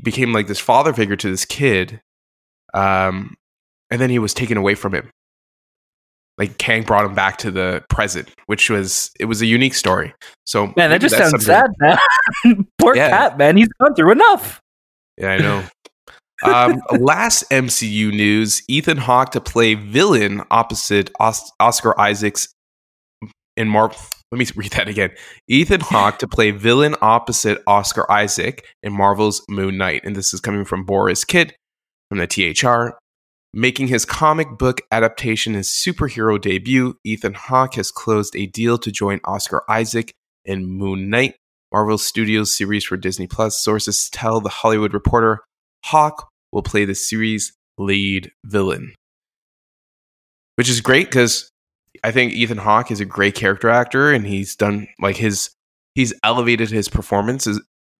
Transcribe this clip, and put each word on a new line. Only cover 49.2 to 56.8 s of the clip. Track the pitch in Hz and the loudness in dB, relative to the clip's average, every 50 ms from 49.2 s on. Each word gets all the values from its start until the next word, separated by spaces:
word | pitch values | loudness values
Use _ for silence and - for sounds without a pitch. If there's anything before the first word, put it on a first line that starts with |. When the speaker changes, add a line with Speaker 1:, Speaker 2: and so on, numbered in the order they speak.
| _ _ _ _ _ _ _ _ _ _ _ _ _ _ _ _ _ _ _ _ _ _ _ _ _ _ _ | _ _ _ _ _ _ _ _ _ _ _ _ _ _ _ _ _ _ _ _ _ _ _ _ _ _ _
Speaker 1:
Which | - 120 127 | -2 -2 0
is | 123 117 | -2 -2
great | - 127 131 151 185 - | 2 2 2 2 2 2
'cause | - 127 120 110 - - - _ _ _ _ _ _ _ _ _ - - | 2 2 2 2 0 -4 -8 _ _ _ _ _ _ _ _ _ -12 -8
I | - 113 | -6 -2
think | 113 131 123 117 | -2 0 -2 -2
Ethan | - 117 117 110 113 104 | -2 -4 -4 -4 -4 -4
Hawke | 98 107 107 113 120 - | 0 2 2 2 2 -2
is | 110 101 | -6 -8
a | 101 | -8
great | 95 - 101 101 101 98 | -6 -2 0 0 0 0
character | - 110 95 98 - - 113 | 0 0 -2 0 0 2 2
actor, | 117 123 120 - - 131 143 147 | 2 2 2 0 0 0 2 2
and | 143 117 101 | 0 0 -2
he's | 101 101 98 101 - - | -4 -6 -6 -6 -8 -4
done, | - 104 104 104 104 101 - _ - | -2 -2 -2 -2 -4 -8 -12 _ -6
like, | 95 101 95 | -4 -4 -2
his, | - 117 107 98 - - - _ _ _ _ _ _ _ _ - | -2 -2 -2 -2 -4 -6 -10 _ _ _ _ _ _ _ _ -4
he's | 135 127 113 - - - | -2 -2 -2 -4 -4 -2
elevated | 110 120 123 120 120 120 113 113 104 | -2 0 0 0 0 0 0 -2 -2
his | 113 107 | -2 -4